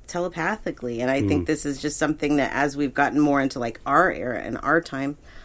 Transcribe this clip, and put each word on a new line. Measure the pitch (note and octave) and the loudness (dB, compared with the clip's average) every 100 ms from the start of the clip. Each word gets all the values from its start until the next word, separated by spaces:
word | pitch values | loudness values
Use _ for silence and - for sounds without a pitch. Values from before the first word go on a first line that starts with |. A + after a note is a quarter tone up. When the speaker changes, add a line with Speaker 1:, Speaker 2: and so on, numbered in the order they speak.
| - | -8
Speaker 1:
telepathically. | F3 F3+ F3 E3 G#3+ - - B2 A#2 | -4 -4 -2 -2 -2 -6 -6 -6 -2
And | B2+ | 0
I | C3+ | 2
think | G2+ F#2 | 2 2
Speaker 2:
Mm. | F2+ | 2
Speaker 1:
this | D#3 C#3+ | -2 -2
is | C3+ | -4
just | D3+ - | -4 -2
something | D3 D#3 D3 D3 | -2 0 0 2
that | C3 | 2
as | - C#3+ C#3 | 0 0 0
we've | C#3+ | -2
gotten | C3+ C#3 C#3 | 2 2 4
more | D3 C#3+ | 4 4
into, | C3+ C3 | 2 -2
like, | A#2 - | -6 -6
our | - C#3+ F3+ | 2 4 4
era | C#2 A#2 A2+ | 2 -4 -4
and | - - | -4 -4
our | - D#3+ | 0 0
time, | E3 C3+ C#3 D3+ - - | 0 -4 -6 -6 -14 -20